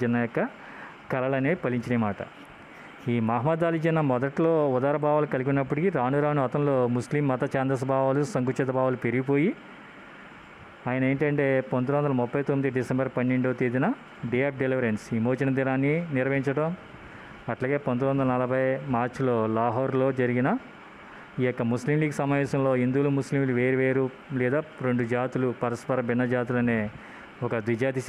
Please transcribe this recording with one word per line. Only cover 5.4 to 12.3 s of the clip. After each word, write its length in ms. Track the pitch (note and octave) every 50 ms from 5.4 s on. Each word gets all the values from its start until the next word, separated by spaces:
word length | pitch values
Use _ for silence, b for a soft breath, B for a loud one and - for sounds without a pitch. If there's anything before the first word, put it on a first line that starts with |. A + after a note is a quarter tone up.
| B2+ C#3 C#3
ఉన్నప్పటికీ 360 | C#3 C#3 C3 D3+ C#3+ E3+ G3 F3
రాను 220 | C3+ A#2+ B2+ C3+ D3 D3
రాను 160 | D3 D3 D3 C3
అతనిలో 280 | A#2+ - D3 D3 C#3+ C#3 B2+ B2 A#2+ A#2+
ముస్లిం 260 | B2 A2+ - D3 D3 D3 C3+
మత 120 | C3 A#2+ C#3+ C#3 -
ఛాందస 280 | C#3 C3 C3+ C3+ A#2+ C3 C3 C3+
భావాలు, 280 | C3+ C3+ C3+ C3+ C#3+ D3 C#3 -
సంకుచిత 360 | C3 B2+ B2+ B2+ - C#3 B2+ B2+
భావాలు 220 | C3 C3 C3 B2+ A#2 -
పెరిగిపోయి 460 | A#2 A#2 B2+ C3+ C3+ C#3 C#3 D3+ G#3+ D#4+ - - - - - - - - - - - - - - - - - - - - - - - - - - B2+
ఆయన 140 | B2 C3 C3 C3
ఏంటంటే 360 | C#3 C3+ D3+ D3 D3 C#3+ C#3+ C#3 C3+ C3 C3 C3
పంతొమ్మిది 260 | C3+ B2+ B2+ C3 C#3+
వందల 160 | D3 D3 C#3+ C3+ B2
ముప్పై 180 | B2 A#2